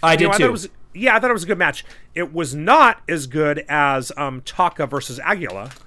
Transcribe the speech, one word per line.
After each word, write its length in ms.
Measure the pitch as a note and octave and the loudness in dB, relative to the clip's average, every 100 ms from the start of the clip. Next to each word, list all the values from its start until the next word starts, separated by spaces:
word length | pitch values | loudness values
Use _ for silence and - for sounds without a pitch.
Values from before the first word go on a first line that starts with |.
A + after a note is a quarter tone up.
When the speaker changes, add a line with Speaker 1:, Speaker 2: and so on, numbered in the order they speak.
Speaker 1:
I 100 | E3 | 2
Speaker 2:
you 60 | D#3 | 4
Speaker 1:
did 60 | |
Speaker 2:
know, 40 | E3+ | 4
I 40 | |
thought 60 | G3+ | 4
Speaker 1:
too. 40 | C3 | 2
Speaker 2:
it 40 | |
was, 160 | A2+ F#3+ - - | 0 -8 -16 -16
yeah, 240 | F3+ B3 A3 | -2 2 4
I 40 | |
thought 100 | B3 | 2
it 20 | |
was 120 | A3 | -2
a 20 | E3+ | -2
good 100 | F3+ | 0
match. 240 | D#3+ - - - - | 0 -2 -12 -20 -12
It 200 | E3 E3 | -8 -6
was 200 | D#3+ C#3+ | -4 -6
not 460 | D3 E3+ D4+ B3+ - - | -2 4 6 6 2 -4
as 180 | E3 C3+ | -6 -4
good 380 | D3+ D3+ D3 C#3 | -2 0 -2 -2
as, 420 | D3 C#3+ C3+ A#2+ - | 0 2 0 -4 -6
um, 240 | C#3+ B2+ | -8 -8
Taka 420 | - - F3 - C3 | -8 0 0 0 -4
versus 320 | C#3 - B2 | -4 -6 -6
Aguila. 460 | D#3+ G3+ B2+ F#2+ A#2 - | -4 -4 -6 -10 -12 -16